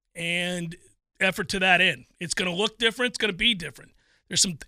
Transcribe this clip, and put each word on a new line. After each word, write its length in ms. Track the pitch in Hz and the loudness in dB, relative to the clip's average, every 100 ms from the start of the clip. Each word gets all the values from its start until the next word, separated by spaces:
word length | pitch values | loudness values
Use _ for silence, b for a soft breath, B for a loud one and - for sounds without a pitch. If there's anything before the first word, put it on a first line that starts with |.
| _ | _
and 640 | 170 170 175 175 180 170 175 _ _ _ - | -8 -4 -2 -2 -4 -6 -10 _ _ _ -2
effort 300 | 190 185 190 | -2 0 -4
to 80 | 196 | 0
that 240 | 185 175 | 4 6
end. 240 | 185 127 - _ | 4 2 -6 _
It's 140 | 175 | -6
gonna 220 | - 185 | -4 -2
look 240 | 175 214 - | 0 -2 0
different. 320 | 226 226 247 | -2 0 -2
It's 80 | - | 0
gonna 160 | 214 | -2
be 200 | 175 226 | 2 2
different. 360 | 202 151 - - _ _ _ _ | 0 -4 -14 -20 _ _ _ _
There's 120 | 185 | 0
some 180 | 196 156 | 0 -2